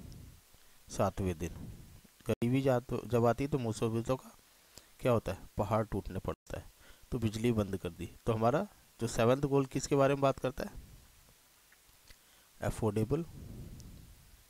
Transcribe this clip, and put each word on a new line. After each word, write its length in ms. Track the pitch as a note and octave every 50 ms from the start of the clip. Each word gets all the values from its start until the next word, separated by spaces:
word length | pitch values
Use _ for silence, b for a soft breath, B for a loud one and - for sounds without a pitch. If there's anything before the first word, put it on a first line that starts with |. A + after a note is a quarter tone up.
| B B B B B B B B - - - - - - - - -
सातवें 500 | - - - A2 F#2+ - - G2 F#2 F2
दिन। 160 | D#2 F2 E2 - - B B B B B B B B B - _ - -
कभी 240 | - A2 - A#2 A#2+
भी 120 | B2+ C3+
जा 180 | C3+ C3+ B2+ B2
तो, 220 | B2 - B2+ - -
जब 200 | G#2+ A#2+ A#2 A#2
आती 180 | A#2 A#2 - C#3
है 60 | C#3+
तो 100 | D3+ C3+
मुसीबतों 560 | A#2+ A2+ G#2+ - A#2+ A2+ A2 A#2 A2+ - C3
का 140 | B2+ - - - - - B B B B B B B B B B B
क्या 120 | - C3
होता 200 | A#2+ G#2+ - -
है? 160 | F#2 - - - -
पहाड़ 260 | - G#2+ F#2+ A2 G#2+ A2
टूटने 340 | G#2 - G2 - - F2+ F#2+
पड़ता 400 | - - E2 _ _ - - F#2
है। 100 | - - - B B B B B B B
तो 80 | - B2
बिजली 320 | A2+ A2 G#2 A2 A2 B2
बंद 260 | A#2 G#2+ G2+ F#2+ G2
कर 120 | F2+ - F2
दी। 200 | E2+ - E2+ - - - -
तो 80 | A#2+ A2+
हमारा 340 | A2 A2+ A#2+ B2+ E3 G#3 - - - - - _ -
जो 80 | A#2
seventh 340 | A2+ - - A2+ A#2 C3 C#3 C#3+
goal 220 | C#3 C#3 C#3 C3+
किसके 300 | C3 - C#3 - - D3
बारे 200 | C#3 C3+ C3+ C#3+
में 60 | C#3
बात 180 | C#3 C3+ C3 -
करता 240 | - C3 - - -
है? 160 | G#3 - - - - - - - - - - - - - _ _ _ _ _ _ _ - _ _ _ - - - B B B B B B B B B - -
Affordable 640 | - G#2 - - A#2 G#2+ G2+ A2 A2 A2+ C#3+ D#3+ E3+ - B B B B B B B B B B B B B B B B B B B B B B -